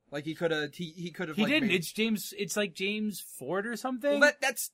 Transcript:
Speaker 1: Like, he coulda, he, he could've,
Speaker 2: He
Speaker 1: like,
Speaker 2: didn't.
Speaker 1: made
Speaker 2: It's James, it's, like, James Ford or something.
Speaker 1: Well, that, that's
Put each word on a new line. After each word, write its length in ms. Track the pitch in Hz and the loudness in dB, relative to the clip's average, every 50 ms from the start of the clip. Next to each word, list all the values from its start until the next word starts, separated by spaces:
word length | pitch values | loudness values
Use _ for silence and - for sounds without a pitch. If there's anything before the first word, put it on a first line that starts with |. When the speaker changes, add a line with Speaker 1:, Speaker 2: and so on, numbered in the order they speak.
| _ _ | _ _
Speaker 1:
Like, 140 | 139 147 143 | -8 -6 -6
he 100 | 160 156 | -6 -2
coulda, 340 | - 175 165 160 151 147 143 - | 0 0 2 2 2 0 -2 -4
he, 180 | - 180 156 | -6 -8 -8
he 200 | 160 185 170 175 | -8 -8 -10 -8
could've, 240 | 151 - 180 156 151 | -6 -6 -6 -2 2
Speaker 2:
He 60 | 202 220 | 2 4
Speaker 1:
like, 80 | 226 | 4
Speaker 2:
didn't. 180 | 294 311 262 196 | 4 4 4 4
Speaker 1:
made 60 | 175 | 2
Speaker 2:
It's 160 | 190 156 - - | 2 0 -2 -2
James, 400 | 208 220 226 220 185 - - - | 0 0 2 0 0 -2 -6 -6
it's, 200 | - 202 165 - | -6 -6 -2 0
like, 160 | 208 208 180 - | 0 -2 -2 -2
James 480 | - 190 202 208 220 214 214 180 - | -4 -2 -2 -2 -2 -2 -2 -4 -6
Ford 440 | - - - - 131 135 175 196 208 | -10 -12 -14 -10 -6 -2 -2 -2 -2
or 120 | 240 233 | -2 -4
something. 340 | - - 262 254 226 254 285 | -4 -2 -4 -4 0 2 2
Speaker 1:
Well, 80 | 285 285 | 4 6
that, 220 | 285 294 285 - | 6 6 6 4
that's 300 | 269 269 - - - - | 0 -2 0 -2 -6 -8